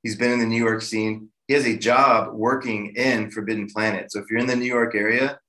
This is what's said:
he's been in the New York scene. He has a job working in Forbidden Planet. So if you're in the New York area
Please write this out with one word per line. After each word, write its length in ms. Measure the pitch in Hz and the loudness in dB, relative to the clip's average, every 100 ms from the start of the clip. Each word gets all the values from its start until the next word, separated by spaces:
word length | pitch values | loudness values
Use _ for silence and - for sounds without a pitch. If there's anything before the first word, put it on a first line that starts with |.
he's 140 | 113 104 | -8 0
been 160 | 120 | 2
in 80 | 120 | 2
the 60 | 113 | 2
New 160 | 113 | 2
York 200 | 113 110 | 2 0
scene. 460 | - 110 110 107 - _ - | -2 -2 -2 -4 -10 _ 0
He 80 | |
has 100 | 143 123 | 2 2
a 100 | 110 | 0
job 560 | 113 123 139 113 - | 2 4 6 4 0
working 600 | 110 113 131 127 107 101 107 | -2 0 0 -2 -6 -6 -2
in 340 | 131 117 104 | 0 0 -2
Forbidden 380 | 110 104 110 101 | -6 -6 -4 -4
Planet. 380 | 110 110 95 - | -2 -2 -2 -6
So 60 | 104 | -10
if 60 | - | -4
you're 100 | 113 | -2
in 60 | 127 | 0
the 100 | 123 | 0
New 100 | 123 | 0
York 280 | 120 113 | 0 0
area 440 | 104 107 120 135 139 | 0 0 2 0 -4